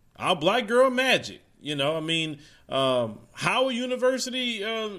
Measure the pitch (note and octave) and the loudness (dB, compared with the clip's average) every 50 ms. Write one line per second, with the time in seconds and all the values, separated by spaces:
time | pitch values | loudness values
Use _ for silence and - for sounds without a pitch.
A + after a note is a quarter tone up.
0 | _ _ _ - A2+ D3+ F#3 D#3 D3 F3+ G#3+ B3+ A3+ G3 A#3 B3 C4 C4 B3 B3 | _ _ _ -4 -2 0 0 2 2 2 2 2 2 2 4 4 6 6 4 2
1 | C4 C4 A3+ D3+ - - - - - _ _ _ - C#3+ D3+ C#3 C#3 D3 D#3+ D#3+ | 2 2 2 2 0 -4 -12 -16 -20 _ _ _ -10 -6 -4 -2 0 0 0 -2
2 | D#3 D#3+ E3 E3 D#3+ D#3 D3 D3 - - - - _ - - C3+ C3+ C3 B2+ B2 | -2 -2 0 0 -2 -2 -6 -10 -14 -20 -20 -20 _ -4 -2 0 2 2 2 2
3 | A#2+ A2 G#2+ - - - - - D3+ E3+ G3 A#3+ C4 C4+ B3 A#3 B3+ B3 B3+ A#3 | 0 -2 -4 -10 -16 -20 -12 -4 -2 0 0 2 0 0 0 -2 -4 -4 -2 0
4 | B3 B3+ C4 B3 B3+ B3+ A#3+ B3+ B3 A#3+ A3+ G#3 G3 A3+ A3+ A3+ A3 G#3+ G3+ | 2 2 2 0 -2 -4 -4 -2 -2 -2 -4 -4 -4 -4 -4 -4 -6 -6 -8